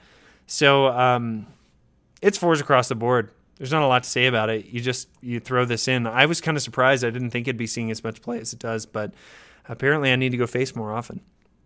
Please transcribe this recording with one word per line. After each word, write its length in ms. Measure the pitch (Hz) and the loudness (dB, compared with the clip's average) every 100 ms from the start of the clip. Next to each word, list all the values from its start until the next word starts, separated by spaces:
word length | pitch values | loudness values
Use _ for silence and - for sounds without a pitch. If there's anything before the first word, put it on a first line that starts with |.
| _ _ _ _ - | _ _ _ _ -10
So, 400 | - 143 139 135 | 2 4 6 4
um, 580 | 120 127 123 117 110 - _ _ _ _ _ _ - | 4 4 2 0 -6 -10 _ _ _ _ _ _ 0
it's 180 | 202 202 | 0 2
fours 220 | 175 156 | 0 0
across 280 | 143 127 120 | 4 2 2
the 60 | |
board. 380 | 113 120 127 104 _ _ - | -2 0 0 0 _ _ -14
There's 140 | 131 | -4
not 100 | 156 | 0
a 40 | 139 | 2
lot 180 | 127 | 2
to 40 | - | 0
say 180 | 123 127 | 0 2
about 240 | 117 110 | 2 0
it. 160 | 110 - | -4 -6
You 140 | 120 | -6
just, 280 | 123 123 - _ | -4 -4 -8 _
you 180 | 123 117 | -8 -8
throw 240 | - 127 | -2 0
this 220 | 123 117 - | 0 0 0
in. 180 | 127 117 | 0 0
I 200 | 123 147 | 2 2
was 140 | 165 | 2
kinda 200 | 165 151 | -2 -2
surprised. 440 | 127 131 127 135 | -4 2 4 4
I 60 | 120 | 0
didn't 200 | 120 120 | -2 -4
think 160 | 120 120 | -4 -4
it'd 80 | 117 | -6
be 100 | 113 | -6
seeing 240 | 120 113 | -6 -6
as 120 | 110 | -6
much 180 | 113 - | -8 -10
play 160 | - 240 | -10 -10
as 120 | - | -10
it 60 | 120 | -10
does, 260 | 117 113 - | -8 -8 -8
but 260 | 110 107 - - - - _ - | -8 -8 -10 -20 -20 -20 _ -16
apparently 440 | 117 135 151 139 | -4 0 2 2
I 40 | 127 | 2
need 140 | 131 | 0
to 60 | 123 | 0
go 100 | 117 | -2
face 280 | 123 127 | -2 -4
more 180 | 120 107 | -6 -6
often. 280 | 113 - - _ _ _ _ | -8 -8 -14 _ _ _ _